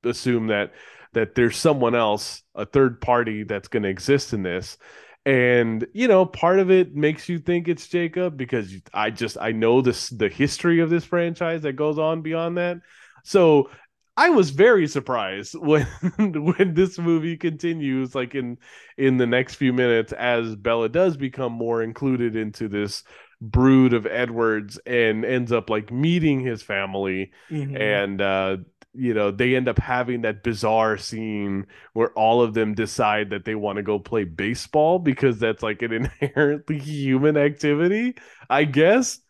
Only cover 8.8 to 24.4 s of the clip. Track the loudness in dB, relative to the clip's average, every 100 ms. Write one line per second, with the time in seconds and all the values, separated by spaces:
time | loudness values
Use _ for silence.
8.8 | -10 -4 -4 -4 -8 -4 -4 0 4 4
9.8 | 2 -2 -8 -2 -4 0 -2 0 0 2
10.8 | 2 0 0 -2 -2 -4 -6 -4 -6 -2
11.8 | -2 0 -2 -2 -4 -4 -4 -4 -4 -6
12.8 | _ _ -20 _ 0 4 6 6 2 -8
13.8 | _ _ _ 2 6 6 4 6 6 6
14.8 | 2 -4 -4 -4 -2 -6 -10 -6 2 2
15.8 | 2 -4 -6 0 -2 0 -2 2 2 2
16.8 | 0 0 0 0 -2 -4 -6 -4 -6 -4
17.8 | -4 -4 -4 -6 -6 -6 -8 -12 -18 -20
18.8 | -20 0 2 4 2 2 0 -2 0 2
19.8 | 2 2 0 -4 -2 0 -2 -6 -2 0
20.8 | 0 0 0 0 -8 -6 -8 -4 -4 -2
21.8 | -4 -4 -2 0 -2 -2 -6 -6 -6 -4
22.8 | -4 -8 _ -20 -20 _ -2 4 6 8
23.8 | 6 4 0 -4 -4 0